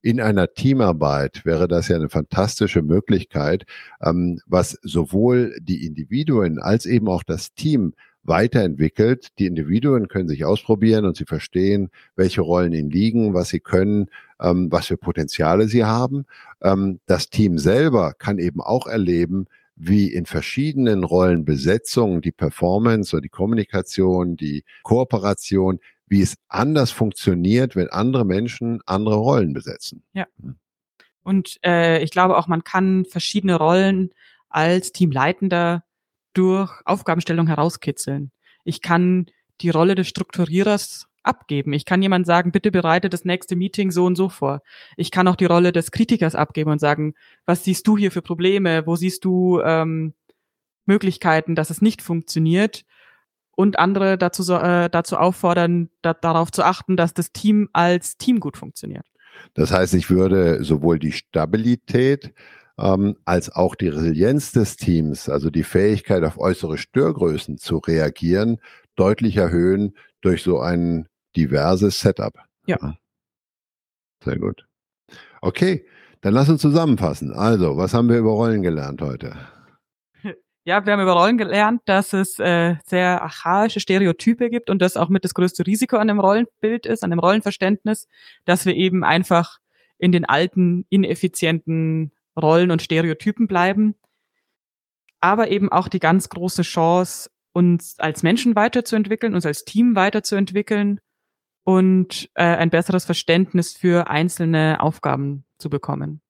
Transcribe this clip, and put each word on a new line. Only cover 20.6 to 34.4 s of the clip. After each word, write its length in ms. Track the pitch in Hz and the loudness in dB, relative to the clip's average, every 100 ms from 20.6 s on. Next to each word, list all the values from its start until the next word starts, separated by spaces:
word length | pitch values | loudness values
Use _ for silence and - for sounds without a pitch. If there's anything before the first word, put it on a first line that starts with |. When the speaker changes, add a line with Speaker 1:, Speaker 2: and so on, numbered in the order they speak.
| 151 139 123 101 | -4 0 0 0
Speaker 1:
Rollenbesetzungen 1160 | 87 90 92 85 76 71 71 110 - - 110 87 | 0 2 2 2 0 0 0 0 -2 -2 0 0
die 100 | 82 | -4
Performance 840 | - 78 - 87 95 117 113 98 80 | -4 -6 -2 -2 0 2 0 -2 -4
oder 60 | |
die 80 | 69 | -6
Kommunikation, 1040 | - 98 113 101 98 90 - 92 90 90 87 | -6 -2 -2 -2 -6 -6 -2 0 2 -2 -4
die 260 | 76 73 - - | -6 -8 -10 -20
Kooperation, 960 | - 117 127 110 98 98 - 98 92 90 _ _ _ | 0 0 2 -2 -2 -4 -2 0 0 -2 _ _ _
wie 160 | 101 | 2
es 140 | 98 - _ | 2 -2 _
anders 420 | 95 127 156 123 | -2 0 2 0
funktioniert, 840 | - 110 - - 87 87 117 131 95 | 0 -4 -2 -2 0 2 2 0 -2
wenn 120 | 87 | -4
andere 340 | 90 117 131 | -2 -2 0
Menschen 580 | 104 92 117 113 117 117 - | 0 -2 -4 -6 -6 -6 -4
andere 300 | 95 107 107 | -2 0 0
Rollen 380 | 117 139 90 | 2 2 0
besetzen. 500 | 67 - - - - _ | -4 -10 -14 -16 -18 _
Speaker 2:
Ja. 140 | 190 185 _ | -10 -10 _
Speaker 1:
Hm. 160 | 135 127 _ _ _ _ _ _ | -18 -18 _ _ _ _ _ _
Speaker 2:
Und, 340 | - 190 185 - 185 | -2 -2 -2 -6 0
äh, 380 | 175 170 165 | 2 4 2
ich 80 | 156 | 0
glaube 260 | 185 185 180 | 0 2 2
auch, 100 | 170 | 0
man 160 | 165 | -4
kann 420 | - 185 190 190 185 | -2 -2 0 0 -2
verschiedene 500 | 175 - 208 190 170 | -6 -4 -4 0 2
Rollen 560 | 156 180 190 190 185 _ _ _ | 4 4 2 0 -2 _ _ _